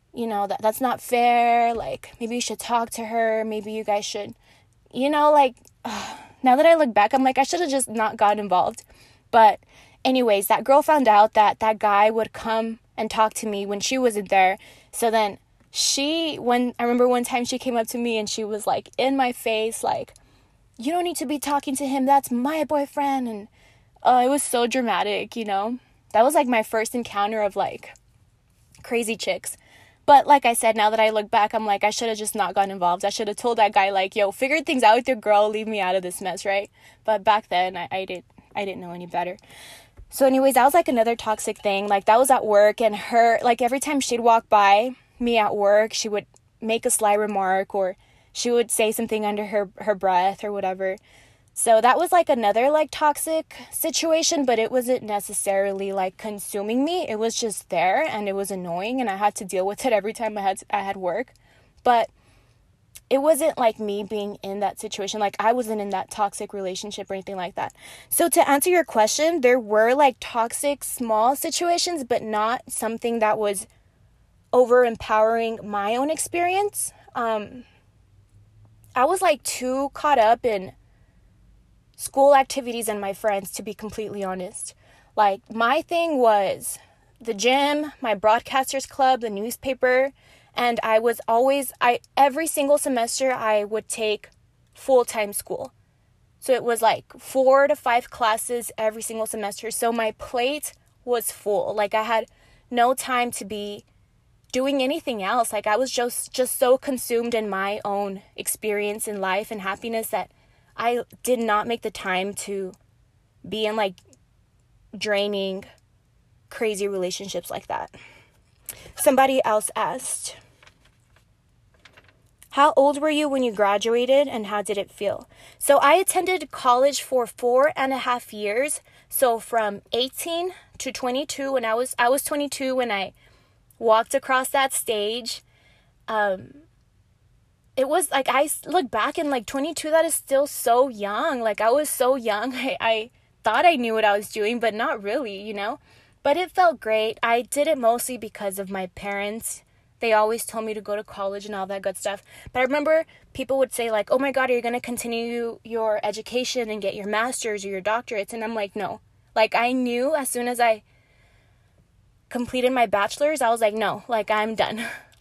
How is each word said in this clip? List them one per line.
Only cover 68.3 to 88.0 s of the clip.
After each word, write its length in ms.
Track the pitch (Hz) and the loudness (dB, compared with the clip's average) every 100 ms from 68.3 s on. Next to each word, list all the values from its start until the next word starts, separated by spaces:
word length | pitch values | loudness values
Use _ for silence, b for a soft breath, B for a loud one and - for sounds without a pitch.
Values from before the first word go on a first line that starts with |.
to 180 | 339 269 | 4 4
answer 220 | 285 359 | 2 2
your 140 | 349 | 0
question, 580 | - 226 214 - 311 339 | 2 2 2 2 0 2
there 180 | 247 254 | 2 2
were, 320 | 214 214 226 | 2 2 4
like, 240 | 269 285 - | 4 4 2
toxic 640 | - 240 233 - 285 285 | -6 -4 -4 -2 -4 -4
small 540 | - - 233 220 233 285 | -8 -8 -2 2 2 2
situations, 680 | 320 - 349 349 359 330 | -2 -2 0 0 -2 -4
but 200 | 240 233 | -2 -2
not 400 | 220 208 220 254 - | -2 -2 -2 -4 -8
something 500 | - 220 226 240 233 | -6 -6 -4 -4 0
that 180 | 214 214 | 0 2
was 300 | 208 196 - _ _ _ _ _ _ _ _ | -2 -4 -10 _ _ _ _ _ _ _ _
over-empowering 1040 | 247 240 247 240 226 - 220 220 233 226 226 | 4 6 6 4 0 0 2 4 2 -2 -6
my 340 | 208 208 202 240 | -6 -4 -2 -2
own 120 | 285 | -2
experience. 840 | 320 - 339 349 370 415 - - b b | -4 -4 -2 0 0 -2 -4 -10 b b
Um, 500 | 247 226 214 208 254 - b b _ _ _ _ _ _ _ _ _ _ 254 | -6 -4 -4 -6 -16 -20 b b _ _ _ _ _ _ _ _ _ _ 0
I 80 | |
was, 160 | 277 370 | 0 2
like, 220 | 370 285 | 2 0
too 480 | - - 254 262 277 | -4 -6 -4 -2 -4
caught 260 | - 302 269 | -2 2 4
up 280 | 220 240 240 | 4 2 0
in 260 | 202 185 - _ _ _ _ _ _ _ _ _ _ _ | -4 -6 -16 _ _ _ _ _ _ _ _ _ _ _
school 400 | - - 269 277 | -16 -6 4 6
activities 540 | 277 269 269 240 233 214 | 6 4 -4 -6 -6 -4
and 120 | 208 | -4
my 120 | 196 | -6
friends, 400 | 190 214 196 196 | -4 -2 -2 -6
to 100 | - | -12
be 120 | 214 | -12
completely 500 | 202 214 - 208 202 | -12 -10 -10 -8 -8
honest. 500 | 190 185 180 - - - b b b | -6 -6 -10 -12 -14 -16 b b b
Like, 260 | - 208 196 _ | 2 2 2 _
my 300 | 220 233 302 | -2 2 0
thing 360 | 320 339 339 285 | 0 -2 0 4
was 600 | 233 208 190 - - - b b b b | 4 4 2 -2 -8 -12 b b b b
the 140 | 226 | -10
gym, 580 | 202 233 269 285 294 302 - | -2 2 2 2 -2 -6 -8